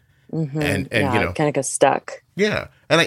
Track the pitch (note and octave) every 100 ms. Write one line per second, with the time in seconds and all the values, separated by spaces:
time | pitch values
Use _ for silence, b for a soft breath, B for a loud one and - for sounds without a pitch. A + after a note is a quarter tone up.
0 | _ _ _ D#3+ D3 D3+ A#2 G2 - A2+
1 | - - F2 F#2 D3 C#3+ - - C#3 -
2 | - - _ F3 G#3 - - b - E3